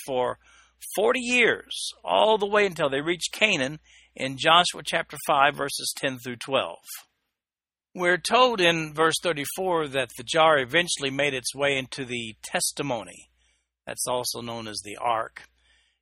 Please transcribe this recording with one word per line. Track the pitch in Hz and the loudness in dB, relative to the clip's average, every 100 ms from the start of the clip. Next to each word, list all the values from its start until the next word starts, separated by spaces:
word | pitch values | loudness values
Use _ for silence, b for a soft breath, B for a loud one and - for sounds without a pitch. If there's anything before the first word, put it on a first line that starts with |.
| - | -4
for | 127 123 110 b b b b - - | -2 -2 -4 b b b b -8 0
forty | 220 254 | 2 2
years, | 240 247 214 110 - - - - | 2 2 4 2 -4 -10 -10 -8
all | - 190 208 220 | 2 4 6 4
the | 202 | 2
way | 208 202 | 2 2
until | 165 147 | 0 -2
they | 135 | -2
reached | 156 180 - | -2 -4 -4
Canaan | - 220 175 131 156 b b b b | 0 2 2 -2 -6 b b b b
in | 135 135 | -8 0
Joshua | 156 170 175 165 156 | 6 6 4 -2 -4
chapter | 165 - 151 - | -4 -4 -6 0
five, | 147 139 143 | 4 4 2
verses | 139 - 131 - | -4 -6 -8 -4
ten | 143 127 | -6 -6
through | 123 120 | -10 -10
twelve. | - 131 87 85 - - - _ _ _ _ _ _ _ _ | -4 -2 -2 -8 -16 -18 -18 _ _ _ _ _ _ _ _
We're | 180 175 175 | -4 0 0
told | - 233 254 220 | 2 4 4 6
in | 175 165 156 | 4 4 0
verse | 151 160 151 | 2 2 2
thirty-four | 180 147 135 - 190 170 147 | -2 -2 -4 -4 -2 -2 -2
that | 135 123 - | -2 -4 -6
the | |
jar | 120 160 160 147 | -2 4 6 6
eventually | 123 160 175 - 139 | 4 0 0 -2 -2
made | 135 147 | 0 -2
its | 131 - 131 | -2 -6 -2
way | 143 135 | 0 0
into | 127 - 123 | -4 -8 -8
the | 123 113 107 | -6 -8 -12
testimony, | - 180 - - 143 117 90 95 _ _ _ _ _ _ - | -6 -4 -4 -4 -4 -4 -6 -16 _ _ _ _ _ _ -12
that's | - 131 | -6 -4
also | 123 123 120 | -2 -4 -6
known | 117 117 110 | -8 -10 -10
as | 104 | -12
the | 104 104 | -12 -6
ark, | 120 113 120 - - _ _ _ _ _ | -2 -2 -4 -12 -20 _ _ _ _ _